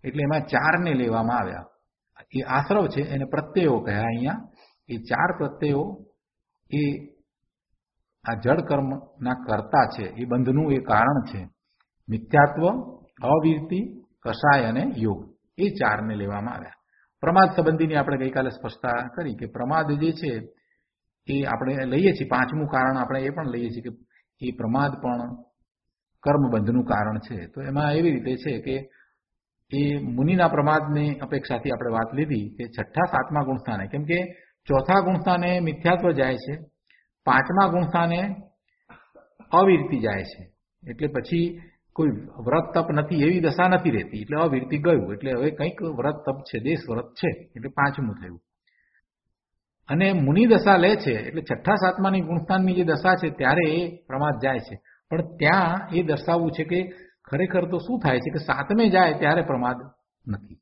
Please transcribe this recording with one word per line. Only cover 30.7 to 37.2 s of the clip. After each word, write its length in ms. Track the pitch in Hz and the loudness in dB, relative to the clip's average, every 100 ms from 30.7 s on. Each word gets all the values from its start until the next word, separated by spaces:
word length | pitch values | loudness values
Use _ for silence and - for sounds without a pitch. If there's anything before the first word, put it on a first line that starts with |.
| 156 147 147 147 | 2 2 0 0
અપેક્ષાથી 560 | 139 135 139 - 123 139 | -4 -4 -6 -4 -4 -2
આપણે 220 | 117 120 | -4 -2
વાત 220 | 113 113 | -2 -2
લીધી 420 | 131 151 123 104 - | -2 -2 -2 -4 -10
કે 80 | |
છઠ્ઠા 400 | 117 - - - 175 | -12 -8 -6 -2 0
સાતમા 340 | 139 127 147 | 0 0 -2
ગુણસ્થાને, 460 | 135 131 - 107 98 | -2 -4 -4 -6 -6
કેમ 160 | 143 | -6
કે 300 | 147 175 180 - _ _ - | -2 -2 -2 -10 _ _ 0
ચોથા 340 | 135 131 196 | 0 4 2
ગુણસ્થાને 600 | 180 185 - 175 175 180 | 4 0 2 0 2 0
મિથ્યાત્વ 500 | 165 147 170 180 175 | -2 0 2 4 2
જાય 260 | 143 131 123 | 2 0 -2
છે, 220 | - 151 - _ _ _ _ _ | -6 -12 -12 _ _ _ _ _